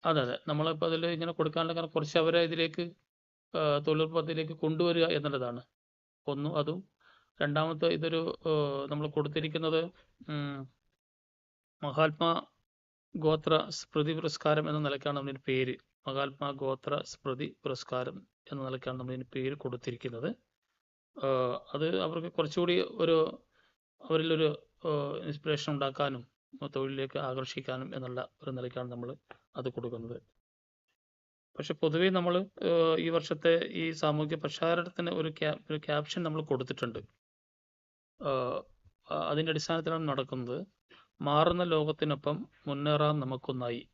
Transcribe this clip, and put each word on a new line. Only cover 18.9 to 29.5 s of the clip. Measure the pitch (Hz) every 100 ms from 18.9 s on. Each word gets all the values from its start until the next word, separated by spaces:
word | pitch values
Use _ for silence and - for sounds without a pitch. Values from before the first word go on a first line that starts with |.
| 127
നമ്മളതിന് | 127 127 127
പേര് | 135 131
കൊടുത്തിരിക്കുന്നത്. | 143 131 123 - 120 131 117 147 240 _ _ _ _ _ _ _ -
ഏഹ്, | 135 131 127 - -
അത് | 143 156 190
അവർക്ക് | 180 170 170
കുറച്ചുകൂടി | - 156 151 175 180 180 -
ഒരു, | 165 165 160 - _ _ _ _ _ _
അവരിലൊരു, | - 160 160 160 156 151 _ _
ഏഹ്, | 170 147 143 -
ഇൻസ്പിറേഷൻ | 165 147 160 147 147
ഉണ്ടാക്കാനും | 143 135 135 143 135 123 _ _ - 143
തൊഴിലിലേക്ക് | 135 135 135 135 -
ആകർഷിക്കാനും | 143 131 131 - 131 127 131
എന്നുള്ള | 131 127 127 - _
ഒരു | -
നിലയ്ക്കാണ് | 131 123 123 123
നമ്മൾ | 120 120 139 _ - _